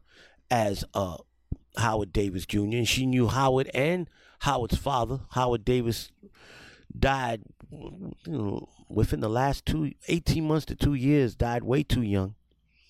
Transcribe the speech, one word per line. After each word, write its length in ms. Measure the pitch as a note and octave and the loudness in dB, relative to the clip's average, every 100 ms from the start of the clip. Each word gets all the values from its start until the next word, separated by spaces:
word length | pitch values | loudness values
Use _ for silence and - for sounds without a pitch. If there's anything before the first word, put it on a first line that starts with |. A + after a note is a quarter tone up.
| _ - - _ - | _ -20 -20 _ -2
as, 340 | A#2+ G#2 F#2+ - | 0 2 -2 -4
uh, 240 | G#2 F#2 D#2+ - _ - - _ - | -2 -4 -6 -16 _ -12 -12 _ -2
Howard 360 | A#2 A2 G2+ | 0 0 0
Davis 320 | G#2+ G2+ F2+ | 0 0 -2
Junior, 340 | - G#2 G#2 A#2+ | -2 -2 0 0
and 100 | A2 | 0
she 180 | - C3 | 0 2
knew 220 | B2+ A2 | 4 4
Howard 420 | B2 C3+ C3 C3+ | 4 4 2 0
and 380 | - D3+ F3+ E3 _ - - | 0 0 -2 -4 _ -20 -6
Howard's 360 | D3 C3 A2+ - | -2 0 0 -2
father. 440 | C#3+ C3 A2+ C3+ B2 | 0 0 0 -4 -4
Howard 340 | B2 B2+ A#2+ | -2 0 0
Davis 460 | A2 B2+ A#2 A2 - _ - - - - - - - A#2 | 0 0 0 -4 -8 _ -20 -20 -20 -20 -20 -20 -18 0
died, 440 | C3+ C3+ B2 A2+ - - - | 2 2 0 -4 -8 -20 -18
you 460 | - G2 F3+ F#3+ - E3 | -14 -14 -12 -14 -12 -6
know, 420 | C#3+ G2+ - - _ - | -4 -2 -4 -8 _ -4
within 320 | G#2+ A2 D3 | 0 0 0
the 80 | A2 | 0
last 360 | A#2 C#3 C3+ | 2 0 0
two, 280 | - D#3 D3 - - | -2 -2 -2 -4 -2
eighteen 400 | E3 - D3 D#3 | 0 2 0 2
months 180 | D#3 - | 0 -2
to 80 | |
two 200 | - D3 | -2 0
years, 420 | C#3 C3 D3 B2 - | 2 4 4 4 2
died 260 | A#2 A#2+ | 0 0
way 220 | G#2+ C#3 | 0 0
too 180 | D3 C3 | 2 0
young. 320 | A2 G2 F#2+ - _ _ _ _ | 2 0 0 -6 _ _ _ _